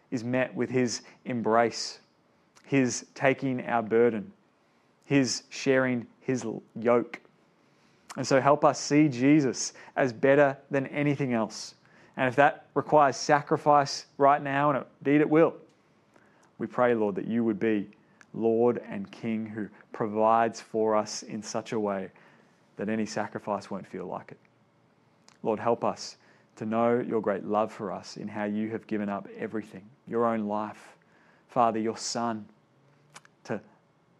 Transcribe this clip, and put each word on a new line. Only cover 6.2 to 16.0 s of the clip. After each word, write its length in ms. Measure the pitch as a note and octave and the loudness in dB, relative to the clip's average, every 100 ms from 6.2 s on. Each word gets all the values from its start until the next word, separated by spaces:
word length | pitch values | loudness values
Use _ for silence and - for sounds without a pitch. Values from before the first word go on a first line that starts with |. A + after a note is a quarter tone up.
his 240 | - B2+ A2+ G2 - A#2 | -4 -4 -4 -8 -12 -4
yoke, 400 | A2+ A#2+ - - _ _ _ _ _ _ _ _ - - | 2 2 0 -8 _ _ _ _ _ _ _ _ -14 -8
and 80 | B2+ | 0
so 160 | C3+ | 4
help 240 | C3+ D3 D3+ | 4 4 4
us 140 | C3 | 0
see 280 | - D3 D3+ | 2 4 4
Jesus 640 | A#2+ C3+ D3+ C3+ G2 - - - - | 4 4 4 4 -2 -8 -10 -8 -2
as 160 | C3+ | -2
better 460 | A2 C3+ C#3 C#3+ C3+ - | 2 4 6 4 0 -4
than 160 | C#3 C3 | -4 -4
anything 460 | D3 D3 C#3 C3+ | -2 -2 0 0
else. 420 | A#2 G#2 - - - _ _ - - | 0 -2 -6 -14 -18 _ _ -16 -2
And 100 | C3 | 0
if 80 | B2 | 4
that 300 | D3 - - | 4 4 -4
requires 420 | C#3+ - D3+ C#3 - | -4 2 4 4 2
sacrifice 920 | - C#3+ - D3 D3+ D3 C#3+ - - - | 2 2 2 0 4 4 4 -4 -12 2
right 240 | C#3 D3 | 4 4
now, 300 | C#3+ C#3 D3 | 0 0 2
and 140 | B2+ - _ | 0 -4 _
indeed 220 | C#3 D3 | 2 4
it 80 | D3+ | 4
will, 260 | D#3 D3+ - - _ _ _ | 6 4 2 -12 _ _ _